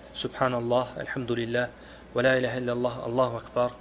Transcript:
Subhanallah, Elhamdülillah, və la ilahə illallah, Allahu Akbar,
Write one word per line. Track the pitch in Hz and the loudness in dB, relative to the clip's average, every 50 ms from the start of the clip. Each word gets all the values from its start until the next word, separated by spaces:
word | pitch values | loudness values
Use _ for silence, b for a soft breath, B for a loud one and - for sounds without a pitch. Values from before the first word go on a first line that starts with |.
| - - | -18 -14
Subhanallah, | - - - 120 - - 131 127 127 120 117 117 120 127 123 117 - - | -10 -6 -6 -4 0 0 0 2 2 0 2 2 2 2 2 0 -6 -8
Elhamdülillah, | - - - 139 123 113 120 117 117 113 117 120 123 120 - B B B B B B B | -8 -6 -6 -4 -2 -2 -2 -2 0 0 0 0 0 -2 -4 B B B B B B B
və | - 123 120 | -2 2 4
la | 131 131 | 4 4
ilahə | 131 127 117 113 127 | 4 2 0 -2 -2
illallah, | 127 120 120 123 123 123 117 127 - | -2 0 0 0 0 -2 -2 -2 -6
Allahu | 117 117 127 127 120 117 113 | -2 2 2 2 2 0 -6
Akbar, | - - - 120 123 123 - - | -8 -4 0 0 0 0 -2 -8